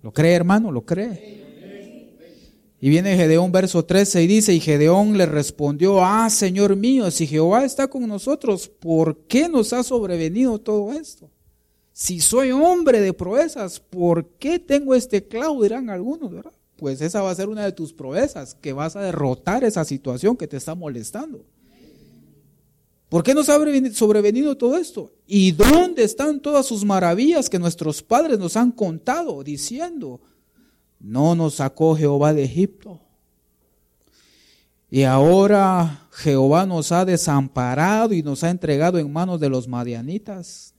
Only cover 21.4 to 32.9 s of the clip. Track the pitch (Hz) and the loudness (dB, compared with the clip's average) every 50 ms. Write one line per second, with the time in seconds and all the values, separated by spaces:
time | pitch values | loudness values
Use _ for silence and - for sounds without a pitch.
21.4 | _ _ _ _ _ _ _ _ - - _ _ - _ _ _ _ _ _ _ | _ _ _ _ _ _ _ _ -20 -20 _ _ -20 _ _ _ _ _ _ _
22.4 | _ _ _ _ _ _ _ _ _ _ _ _ _ _ - 170 165 240 277 302 | _ _ _ _ _ _ _ _ _ _ _ _ _ _ -2 -2 2 2 2 2
23.4 | 294 294 294 294 302 302 285 269 262 254 214 - 233 214 214 214 208 208 214 247 | 4 4 4 4 4 2 0 0 0 -2 -2 0 2 2 4 4 2 2 2 2
24.4 | 285 302 269 277 240 240 269 359 339 - - - - - _ _ _ _ 196 202 | 0 -2 -2 0 0 0 0 0 -4 -6 -10 -14 -14 -14 _ _ _ _ 2 4
25.4 | 190 185 170 151 208 233 302 339 359 359 339 294 226 208 - - 269 302 302 277 | 4 4 4 4 4 6 6 6 4 2 2 0 0 0 0 -2 -4 -4 -4 -4
26.4 | - 285 294 277 262 269 240 208 202 208 196 190 185 170 170 196 247 302 339 311 | -4 0 0 0 0 0 -4 -4 -2 0 0 2 2 0 0 2 2 2 2 2
27.4 | 247 - - 185 175 170 165 - 165 156 147 - - _ 220 254 320 320 262 202 | 0 -2 -4 -2 -2 -2 -4 -4 -6 -6 -6 -6 -4 _ 0 0 2 2 0 -2
28.4 | 185 170 - 220 240 247 240 - 214 180 160 160 _ - 254 330 349 302 180 139 | -2 -4 0 0 0 0 0 -2 -6 -6 -6 -6 _ -6 -4 -4 -4 -8 -8 -10
29.4 | 139 - 147 143 - - 233 262 330 359 339 294 214 135 123 123 _ _ _ _ | -10 -12 -10 -10 -10 -10 -8 -10 -10 -10 -10 -12 -12 -14 -14 -18 _ _ _ _
30.4 | _ _ _ _ _ _ _ _ _ _ _ _ - 101 110 127 143 160 170 170 | _ _ _ _ _ _ _ _ _ _ _ _ -18 -8 -4 0 0 0 2 0
31.4 | 165 156 - - 139 135 - - 160 160 160 156 156 143 143 139 143 151 156 151 | -2 -4 -4 -4 -6 -6 -2 0 2 2 2 2 0 0 2 2 2 2 2 0
32.4 | 139 131 120 165 190 202 - _ - 208 | -2 -2 0 -2 -2 -2 -2 _ -20 -20